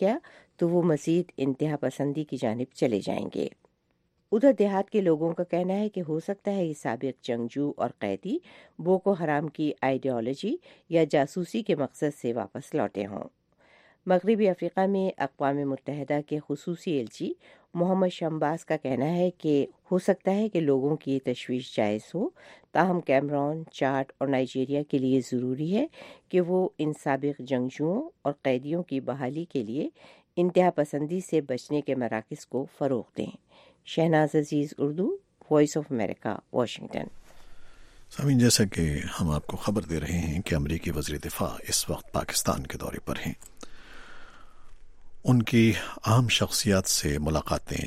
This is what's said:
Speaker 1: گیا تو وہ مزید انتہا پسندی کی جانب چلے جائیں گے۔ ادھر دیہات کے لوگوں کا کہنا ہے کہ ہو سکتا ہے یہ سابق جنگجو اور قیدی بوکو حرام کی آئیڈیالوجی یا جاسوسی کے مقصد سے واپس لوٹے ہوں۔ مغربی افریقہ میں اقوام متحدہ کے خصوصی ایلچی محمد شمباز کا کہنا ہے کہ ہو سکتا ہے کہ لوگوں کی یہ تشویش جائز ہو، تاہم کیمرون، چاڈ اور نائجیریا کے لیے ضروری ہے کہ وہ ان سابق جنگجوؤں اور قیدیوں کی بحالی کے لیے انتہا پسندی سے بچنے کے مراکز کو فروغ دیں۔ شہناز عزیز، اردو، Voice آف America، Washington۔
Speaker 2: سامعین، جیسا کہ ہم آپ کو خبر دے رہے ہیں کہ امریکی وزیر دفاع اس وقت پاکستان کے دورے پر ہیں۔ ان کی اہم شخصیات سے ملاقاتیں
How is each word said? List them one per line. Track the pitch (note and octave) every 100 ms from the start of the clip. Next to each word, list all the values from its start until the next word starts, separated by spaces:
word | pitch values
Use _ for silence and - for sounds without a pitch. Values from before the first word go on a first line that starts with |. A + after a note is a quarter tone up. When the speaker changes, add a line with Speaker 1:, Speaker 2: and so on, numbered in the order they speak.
Speaker 1:
گیا | F#3+ B3 - - _ -
تو | E3+
وہ | F3
مزید | E3+ D3+ - E3+ F3 -
انتہا | C3+ C3 D3+ D3
پسندی | C3 - C#3+ C#3+
کی | D3+ C3
جانب | A#2+ A#2 B2+ -
چلے | C#3 G2+
جائیں | F#2+ - - -
گے۔ | - - _ _ _ _ _ _ _
ادھر | G#3+ C4+
دیہات | G#3+ G3+ F#3+ G3+
کے | G#3+
لوگوں | F#3 D#3 E3
کا | E3+
کہنا | F3 E3+ F3+
ہے | G3 G#3+
کہ | G3 D#3+
ہو | D#3
سکتا | G3 G3 -
ہے | G3 E3+
یہ |
سابق | D3+ C#3 A#2+ C3 -
جنگجو | - A#2 A#2 C#3 C#3+ -
اور | A#2+ -
قیدی | G#2 F#2+ F3+ D#4 - - - -
بوکو | E3 F#3 G3
حرام | F#3 D#3+ D3 D3+
کی | - D3+ -
آئیڈیالوجی | C3 C3 C3 A#2+ A2+ C#3 G3+ F4 - - -
یا | E3+ D#3
جاسوسی | D3+ C#3 F#3+ E3+ A3+
کے | - D#3
مقصد | C3 - D3+ C#3+
سے | B2
واپس | A#2 F#2+ - -
لوٹے | D#3 G2+ G2 G2+
ہوں۔ | G2+ - _ _ _ _ _ _ _ F#3+
مغربی | F#3 F#3+ G#3+ G#3
افریقہ | F3+ E3+ - F#3+
میں | G3 F#3+ -
اقوام | C#3 - C#3 C#3+
متحدہ | C#3 C3+ - D3 C3+ D3 D3
کے | D3+ -
خصوصی | C#3+ - E3+ F#3+
ایلچی | D3 A2 - F#3+ F4+ - - _
محمد | E3+ F3 F#3+ F#3
شمباز | - D#3+ D#3 D3 E3 -
کا | D#3
کہنا | C3 A#2+ D3 F3
ہے | F3+ -
کہ | D#3+ C#3+ - - _
ہو | F#3
سکتا | G3 F3+ - G3
ہے | A3
کہ | F3
لوگوں | D3 C3+ C#3 D3+
کی | -
یہ | C3+
تشویش | C3 A#2+ - B2+ B2 -
جائز | G#2+ G#2+ - E3+
ہو، | D4+ - - - _
تاہم | D3 F#3 F3
کیمرون، | - C3+ C#3+ C#3+ C#3+ D#3+ D#3+
چاڈ | - C3+ C3+ C3+ -
اور | C#3
نائجیریا | C3 B2+ C3 C3 C#3+
کے | D3 C#3
لیے | C3 C3 B2
ضروری | B2 B2+ C3 D#3 G#3
ہے | D#4+ - - - _
کہ | F#3
وہ | E3+ F#3 F#3 -
ان | D3+ D3+
سابق | D3+ C3+ C#3+ C#3
جنگجوؤں | B2+ B2+ B2+ - D3+ G#3 D#4+ -
اور | C#3 C#3+
قیدیوں | C3+ B2+ C#3+ E3+
کی | F3 C3+
بحالی | B2 C#3 B2+ D3 F3
کے | C#3
لیے | G#2 C3 D#4+ - - - _ -
انتہا | F3+ F3+ F3+
پسندی | D#3+ D3 C#3+ D3+ F#3
سے | - D#3+
بچنے | C#3+ B2+ - D3
کے | C#3+ C3
مراکز | A#2 A2 - D3+ -
کو | B2 C#3 -
فروغ | C#3 B2 - -
دیں۔ | - - _ - - _ -
شہناز | - E3 D#3 D#3 D#3+
عزیز، | D3 D3 D3 -
اردو، | C#3+ D3+ A3+ G4 _ _ -
Voice | D3+ D3 D#3+
آف | D3
America، | B2+ G2+ - A2+ G2 - -
Washington۔ | A#2 - - - - - - - - - - - - - -
Speaker 2:
سامعین، | - C#3+ C3
جیسا | A#2+ -
کہ | G2+ - D#2 D2 - -
ہم | E2+
آپ | D2 -
کو | F2+
خبر | - G#2
دے | F2 D#2+
رہے | D2 E2+
ہیں | E2+ D#2
کہ | - D#2+
امریکی | C#2+ E2 F2
وزیر | D2+ D2 D2
دفاع | D#2+ - F2 - -
اس | - -
وقت | D#2+ -
پاکستان | - - - - - C2+
کے | -
دورے | - - -
پر | - -
ہیں۔ | - - - - - - - - - - - - - - - - - - -
ان | - B2
کی | A2 A#2 A2+ F#2+ - - -
اہم | A#2 A#2
شخصیات | - F#2+ - G#2+ F#2+ -
سے | - D2+ D2
ملاقاتیں | D2+ D#2 - D2+ - C#2+